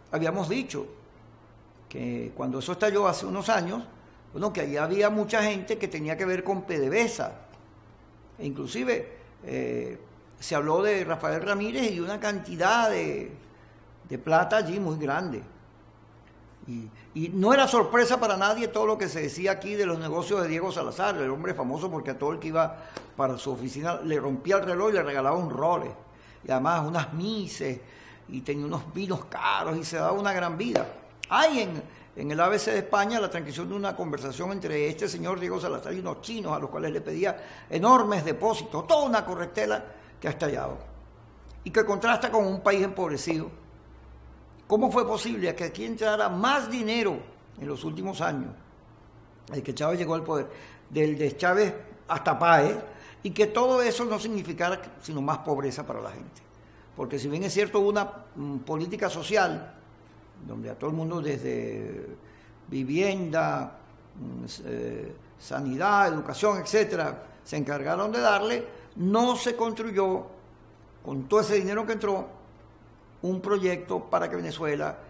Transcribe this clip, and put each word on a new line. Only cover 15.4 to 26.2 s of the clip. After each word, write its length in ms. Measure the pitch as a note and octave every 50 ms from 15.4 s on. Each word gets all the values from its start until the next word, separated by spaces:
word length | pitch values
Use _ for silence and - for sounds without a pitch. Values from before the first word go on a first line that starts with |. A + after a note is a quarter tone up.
| G2 - - - - - - - - - - - - - - - - - - - - - - - - C#3
Y, 200 | A#2+ A#2 A2 A2 - - - - -
y 160 | D#3 D#3+ F3
no 220 | F#3 F#3+ F#3+ A3
era 140 | C4+ C#4 C4+
sorpresa 540 | - A#3+ A#3+ A3+ A#3+ A#3 A#3+ A#3+ - B3+ B3
para 160 | A#3+ G#3+ G3
nadie 320 | F#3 G3 G#3 A3 A#3 A#3 A3
todo 180 | - G#3+ G#3+
lo 100 | G#3+ A3
que 120 | A3 G3 E3+
se 140 | C#3+ D#3+
decía 280 | D3+ C#3+ - D#3+ F#3 G3
aquí 240 | G3 F#3+ F#3+ G3+ G#3
de 120 | G#3 G3+
los 120 | F3+ E3+ E3
negocios 440 | D#3+ D#3 D3+ E3+ - - G#3 G3
de 40 | F3
Diego 240 | D#3+ D#3+ E3 F3+ F#3+
Salazar, 460 | - E3+ C#3 A#2 - - F#3+ G#3 G3
el 120 | D#3 C3+ C3
hombre 240 | C3+ D3 E3 F#3 F3+
famoso 360 | D3+ C3 B2 C3 D#3 E3+ F#3
porque 220 | D#3+ D3+ B2 C#3
a 60 | C3 -
todo 140 | C#3 D3
el 60 | E3 E3
que 100 | D#3 D#3+
iba 280 | D#3+ E3 D#3+ D#3 - - - - - - - - -
para 220 | - C3+ C3 B2+ A2+
su 120 | - C#3
oficina 500 | C3 B2 B2 B2+ - C#3 D#3 E3+ E3+ -
le 180 | D3 D#3+ D#3 C#3+
rompía 360 | B2+ C#3+ C3+ C3 - E3 G3
el 80 | G3 -
reloj 260 | F#3 F3 F3 G3+ A3
y 20 |
le 100 | G#3 F3+
regalaba 340 | D#3 C#3+ C#3 C3+ C3 C3+ D#3
un 140 | F#3 F3 D3+
Rolex. 420 | A#2+ B2 D3+ E3 F3 D3+ - - - - - - - -